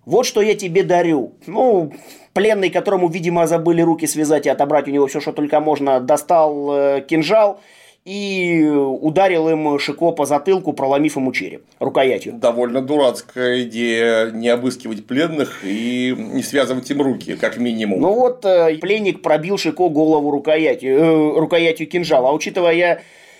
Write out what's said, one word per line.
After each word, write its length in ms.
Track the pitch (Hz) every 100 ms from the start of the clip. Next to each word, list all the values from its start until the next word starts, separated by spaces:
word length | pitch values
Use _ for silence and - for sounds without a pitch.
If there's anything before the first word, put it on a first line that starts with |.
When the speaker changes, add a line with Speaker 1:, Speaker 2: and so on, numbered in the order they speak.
| -
Speaker 1:
вот 180 | 185
что 160 | 254 220
я 140 | 214
тебе 280 | 208 190 170
дарю». 520 | 170 175 170 151 110 - -
Ну, 460 | 196 254 202 156 - - - -
пленный, 360 | - 208 208 185
которому, 380 | 175 180 196 175
видимо, 380 | 165 170 170 165
забыли 340 | 165 160 170
руки 240 | 170 160 151
связать 400 | 147 151 151 143
и 40 |
отобрать 380 | 131 143 151 139
у 20 |
него 160 | 139 139
все, 140 | 151
что 120 | 151
только 260 | - 147 151
можно, 400 | 151 143 139 131
достал, 680 | 127 151 196 170 156 147 143
э, 300 | 143 139 139 135
кинжал 540 | 160 156 220 208 196 - - - _ -
и 600 | 196 202 190 175 170 151 147 139 131
ударил 460 | 156 156 196 170 160
им 300 | 160 151 143
Шико 340 | 147 143 170
по 140 | 165 139
затылку, 460 | 147 185 190 156
проломив 440 | 143 135 139 151 147
ему 160 | 131
череп 320 | 123 90 73 - _
рукоятью. 540 | 127 143 131 107 -
Speaker 2:
Довольно 460 | 117 120 117 123 123
дурацкая 840 | 131 147 131 117 - - 123 123
идея 680 | 120 113 120 113 117 113 113
не 180 | 113 117
обыскивать 580 | 120 127 123 113 107 -
пленных 540 | 127 165 156 135 -
и 500 | 98 104 117 123 127 120
не 260 | 110 131
связывать 480 | 113 143 123 127 123
им 120 | 143
руки, 320 | 139 110 - -
как 220 | 113 120
минимум. 420 | 120 113 110 95
Speaker 1:
Ну 120 | 165
вот, 300 | 220 247 254
э, 320 | 196 180 165 156
пленник 420 | 170 214 202 170
пробил 360 | 160 156 160 196
Шико 300 | 165 151 180
голову 420 | 151 156 156 147
рукоятью, 680 | 143 156 156 156 123 131 135
э, 400 | 160 160 151 151
рукоятью 480 | 160 175 165 160 156
кинжала. 400 | 175 160 147 123
А 40 |
учитывая, 400 | 151 202 190 175
я 260 | 165 175 165 - - - -